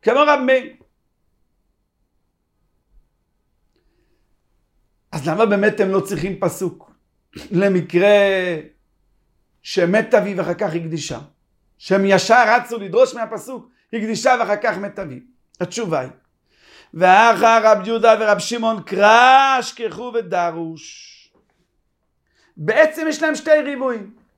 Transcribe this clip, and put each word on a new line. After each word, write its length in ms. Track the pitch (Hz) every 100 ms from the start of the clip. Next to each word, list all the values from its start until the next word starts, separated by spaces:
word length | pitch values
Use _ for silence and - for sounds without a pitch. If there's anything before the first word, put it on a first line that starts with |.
כמו 180 | 220 254 294
רב 140 | 277
מאיר. 320 | 254 262 - - _ _ _ _ _ _ _ _ _ _ _ _ _ _ _ _ _ _ _ _ _ _ _ _ _ _ _ _ _ _ _ _ _ _ _ _ _ _ _ _ _ _ _
אז 160 | 160 143
למה 180 | 165 226
באמת 340 | 202 208 208
הם 100 | 190
לא 100 | 190
צריכים 400 | - 180 180 190
פסוק? 500 | 180 - 185 - _ _ _ _ _ - -
למקרה 640 | 175 196 185 - 175 202 208 202 190 180 160 156 _ _ _ _ _ _ _ _ _ -
שמת 480 | - 175 208 185
אביו 220 | 208 196 196
ואחר 180 | 170
כך 200 | 175 202
הקדישה. 440 | 165 160 160 - 117 - _ _ _ _ _
שהם 260 | - 196
ישר 400 | 196 190 277 247 226
רצו 300 | 240 240 233
לדרוש 360 | 196 202 247
מהפסוק, 560 | 233 226 226 233 262 - _ _
הקדישה 440 | 226 214 220 262 247
ואחר 160 | 214 208
כך 220 | 226 202
מת 200 | 202 202
אביו. 200 | 175 127 _ _ _ _
התשובה 400 | 175 - 214 156
היא, 100 | 127 - _ _ _ _ _ _ _
"ואחר 680 | 160 180 190 233 202 226 226
רב 220 | 220 208 185
יהודה 280 | 226 226 220
ורב 180 | 214 202
שמעון 440 | - 240 226 220
קרא 760 | 151 190 208 226 254 262 269 262
שכחו 500 | - - 220 175 247
ודרוש." 1000 | 233 185 180 175 165 165 160 - - - - _ _ _ _ _ _ _ _ _ _ _ _ _ -
בעצם 500 | 151 226 311 311 320
יש 140 | 294
להם 120 | 311
שתי 260 | 302 - 302
ריבועים. 500 | 269 269 262 233 196 _ _